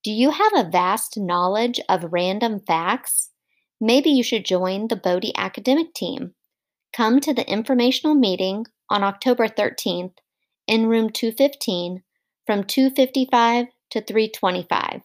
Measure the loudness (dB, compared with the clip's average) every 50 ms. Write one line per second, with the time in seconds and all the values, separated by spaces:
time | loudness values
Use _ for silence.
0 | -6 -4 0 2 2 2 4 4 2 4 4 2 0 2 0 0 2 2 0 -2
1 | -4 -8 -8 -6 -4 -2 0 0 2 2 2 0 0 0 -2 -4 -2 -2 -2 -2
2 | -2 -2 -2 -2 0 0 -2 -2 -2 -2 -2 -6 _ -2 -2 0 0 -2 -4 -4
3 | -4 -4 -4 -4 -4 -6 _ _ _ _ _ _ _ _ _ _ 0 4 4 4
4 | 4 4 2 2 2 0 -4 -4 -2 -2 -2 0 0 -2 -2 -4 -4 -4 -6 -4
5 | -2 -2 -2 0 -2 -4 -4 -4 -6 -6 -8 -4 0 2 2 2 0 -4 _ -8
6 | -8 -8 -6 -8 -10 -12 _ _ _ _ _ _ _ _ _ _ _ _ -4 0
7 | 2 4 4 4 4 2 -2 -2 -2 -2 -4 -4 0 0 2 4 4 2 2 2
8 | 0 2 4 4 4 2 0 -2 -2 -4 -4 -6 -8 -12 _ _ _ _ -2 0
9 | 0 -2 -4 -2 0 0 2 2 0 -2 0 -2 -4 -4 -4 -6 -6 -4 -4 -4
10 | -8 -10 _ _ _ _ _ _ _ _ _ _ _ 0 0 2 2 2 2 2
11 | 0 0 -2 -4 -4 -4 2 2 2 2 2 _ -6 -4 -4 -4 -4 -6 -8 -10
12 | _ _ _ _ _ _ _ _ _ -2 -2 -2 -2 -2 2 2 2 2 4 2
13 | 0 2 2 -4 0 2 4 4 4 4 4 2 -2 -4 _ _ _ _ -8 -6
14 | -6 0 0 0 0 0 -2 -2 -2 -2 -2 -2 -4 _ -2 -2 -2 -4 -8 -10